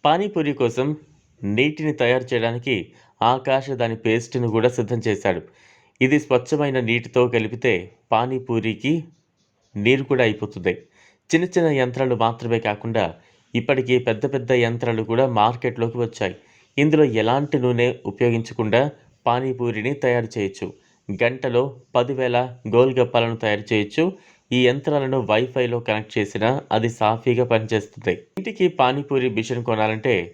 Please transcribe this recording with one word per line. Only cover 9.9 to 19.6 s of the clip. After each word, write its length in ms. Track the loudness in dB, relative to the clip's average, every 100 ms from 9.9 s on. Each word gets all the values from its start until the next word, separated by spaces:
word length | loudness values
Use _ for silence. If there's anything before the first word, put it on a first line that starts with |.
| 2
కూడా 180 | 2 2
అయిపోతుంది. 480 | 2 0 -6 -4 -4 -4 -10 _ _ _ _
చిన్న 140 | 0
చిన్న 240 | 2 2 2
యంత్రాలు 460 | 2 0 0 0 2
మాత్రమే 420 | 0 0 -2 -2
కాకుండా 460 | 0 -4 -2 -2 -2 -4 _ _ _
ఇప్పటికీ 400 | -4 0 0 2 2
పెద్ద 260 | 2 -2 -2
పెద్ద 240 | -4 0
యంత్రాలు 480 | 2 2 0 -2 -2
కూడా 220 | -2 0 2
మార్కెట్లోకి 720 | 4 2 2 -6 -2 -4 -2
వచ్చాయి. 360 | -6 -4 -6 -6 _ _ _ 0
ఇందులో 280 | 2 6 4
ఎలాంటి 420 | 4 2 0 0 0
నూనె 300 | 2 2 2 0 -8
ఉపయోగించకుండా 760 | 0 2 2 -4 -4 2 2 2 -4 _ _
పానీపూరిని 680 | -2 0 -2 -4